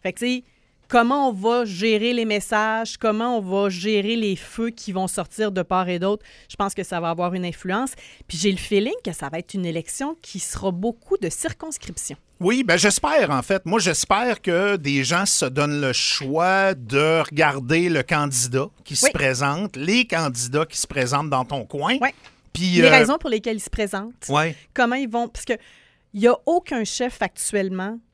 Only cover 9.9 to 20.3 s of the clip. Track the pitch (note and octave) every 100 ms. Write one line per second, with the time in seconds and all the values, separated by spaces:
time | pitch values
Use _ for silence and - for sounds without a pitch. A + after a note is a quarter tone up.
9.9 | - F3+ D#4+ - F#3+ - - F#3+ F3 G#3+
10.9 | A#3 - G4 E3+ - D#4+ - D#4+ D4+ -
11.9 | F3 - C#3+ _ _ F3+ B3 B3+ E3+ G3+
12.9 | G3 C#4+ D4+ F#3 C3+ - F#3+ D#3+ G#3+ F3+
13.9 | D#3 - G3 B3 G#3+ - E3+ G3+ G3 C#3+
14.9 | C#3 C3 E3+ G#3 - C#3 C3 D3 D3 C3+
15.9 | B2 - - C3+ D3+ F3+ F#3+ G3 F#3 A#2
16.9 | C#3 D#3 D#3+ D3+ D3+ D3+ C#3 B2 D#3+ F3
17.9 | D#3 B2 D#3 D3 B2 B2 C3 D#3 _ -
18.9 | C#3+ - D#3+ C#3 B2 C#3 D3+ G3+ B2+ D3+
19.9 | A#3 A#3+ E3 D#3